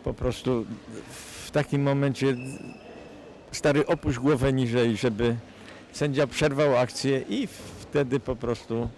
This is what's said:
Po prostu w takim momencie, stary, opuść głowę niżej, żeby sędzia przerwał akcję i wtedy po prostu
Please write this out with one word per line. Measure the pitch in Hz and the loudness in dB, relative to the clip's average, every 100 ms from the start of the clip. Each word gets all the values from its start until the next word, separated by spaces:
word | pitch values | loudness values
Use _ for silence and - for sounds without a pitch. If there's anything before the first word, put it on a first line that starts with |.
Po | - | -6
prostu | 123 127 117 - 123 104 110 - 107 - - - - - | -4 -4 -2 -2 -2 -2 -10 -12 -16 -14 -16 -16 -14 -4
w | |
takim | 151 143 143 | -2 0 0
momencie, | 139 139 139 123 135 123 131 139 - - - - - - - - - | 2 2 0 2 0 0 -4 -12 -14 -16 -18 -18 -18 -20 -20 -20 -14
stary, | - 151 143 143 | 0 2 4 4
opuść | 165 151 123 | 2 0 0
głowę | 131 143 135 | 2 4 4
niżej, | 131 123 120 120 107 | 2 2 4 4 4
żeby | 127 104 117 117 - - - - - | 0 2 0 0 -6 -20 -20 -20 -16
sędzia | - 147 135 143 | -4 0 2 0
przerwał | - 151 139 147 123 | 2 2 4 4 6
akcję | 123 - 131 135 123 | 2 0 0 0 0
i | 220 240 - - - | -4 -4 -8 -16 -16
wtedy | - 147 135 139 | -2 0 2 0
po | - 123 | -2 -4
prostu | 117 117 - 113 117 | -2 -4 -2 -4 -4